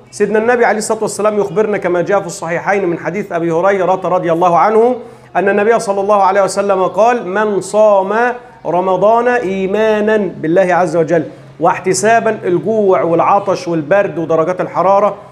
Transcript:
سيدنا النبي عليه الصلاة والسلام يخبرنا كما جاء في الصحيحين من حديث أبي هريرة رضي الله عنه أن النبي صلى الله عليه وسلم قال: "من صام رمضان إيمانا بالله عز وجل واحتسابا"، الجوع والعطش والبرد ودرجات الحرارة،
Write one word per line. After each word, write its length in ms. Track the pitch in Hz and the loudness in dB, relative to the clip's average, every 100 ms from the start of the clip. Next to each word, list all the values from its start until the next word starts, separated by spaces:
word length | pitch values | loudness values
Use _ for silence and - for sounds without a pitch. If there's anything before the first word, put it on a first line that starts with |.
| - | -16
سيدنا 280 | - 202 214 | -4 0 0
النبي 260 | 226 247 | 0 2
عليه 140 | 214 208 | 2 0
الصلاة 240 | 214 214 | -4 -4
والسلام 360 | 208 - 208 208 | -4 -2 -2 0
يخبرنا 400 | 190 175 208 196 | -2 -2 -2 -2
كما 220 | 180 175 | -2 -2
جاء 200 | 165 196 | 0 -2
في 60 | 175 | -2
الصحيحين 640 | - 170 170 156 202 175 | -10 -6 -4 -2 0 0
من 100 | 165 | -4
حديث 340 | 156 196 202 | -6 -6 -6
أبي 200 | 170 170 | -4 -2
هريرة 480 | 165 190 202 180 185 | 0 0 0 0 0
رضي 280 | 180 180 170 | 0 -2 0
الله 260 | 165 180 170 | 2 2 4
عنه 380 | 208 220 233 240 - - - 180 | 4 4 2 0 -8 -20 -6 -2
أن 120 | 196 | 0
النبي 300 | 202 208 226 | 2 2 0
صلى 220 | 202 196 | 0 -2
الله 220 | 196 208 | 2 2
عليه 200 | 185 196 | 4 2
وسلم 400 | 190 190 202 190 180 | 0 0 0 0 0
قال: 420 | 180 226 247 180 | 2 2 2 -2
"من 320 | 196 214 190 | -2 -2 -2
صام 540 | 180 208 214 196 190 214 247 233 - - 151 | -2 2 4 4 2 0 -2 -4 -14 -14 -4
رمضان 600 | 170 185 180 202 233 240 | -2 0 2 2 2 2
إيمانا 880 | 247 180 190 190 208 220 214 214 214 | 0 -2 -4 -2 0 0 2 0 0
بالله 580 | 190 - 156 180 180 | -2 -4 0 2 2
عز 220 | 175 180 170 | 2 0 0
وجل 280 | 156 170 135 - - - | 0 0 -2 -12 -20 -2
واحتسابا"، 800 | 165 - 185 175 208 233 220 165 | 0 0 -2 0 2 2 0 -2
الجوع 580 | 185 175 165 220 196 170 | -2 -2 -2 0 2 2
والعطش 680 | 165 165 160 196 196 180 170 | 2 0 2 2 0 -4 -2
والبرد 500 | 165 143 196 196 151 | -4 0 0 0 -4
ودرجات 420 | 160 160 160 180 | -2 0 0 -2
الحرارة، 540 | 156 147 180 196 208 - - | -4 -2 2 2 2 -4 -16